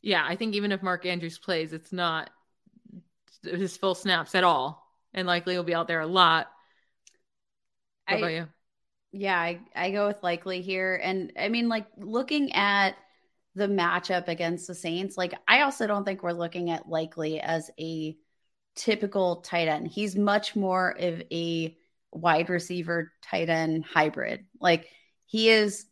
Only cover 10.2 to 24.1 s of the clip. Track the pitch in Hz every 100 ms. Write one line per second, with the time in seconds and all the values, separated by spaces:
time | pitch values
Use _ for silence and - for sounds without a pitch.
10.2 | 180 170 190 185 180 185 185 185 180 190
11.2 | 180 - 208 233 233 226 214 - 202 226
12.2 | 254 294 277 - 202 202 196 - _ _
13.2 | _ _ _ 185 202 196 170 175 - 185
14.2 | 175 170 170 170 170 175 170 170 190 190
15.2 | 180 - - 233 285 269 220 202 196 190
16.2 | 175 170 170 175 175 165 - 160 160 -
17.2 | 156 156 - 165 156 - 165 160 156 156
18.2 | _ _ _ _ _ - - 214 202 202
19.2 | 185 170 - 175 160 151 165 202 208 190
20.2 | 208 208 208 214 190 185 180 - 180 165
21.2 | 170 165 170 165 160 165 _ _ _ -
22.2 | 170 160 170 175 170 180 165 170 160 _
23.2 | - 190 165 160 160 160 156 165 156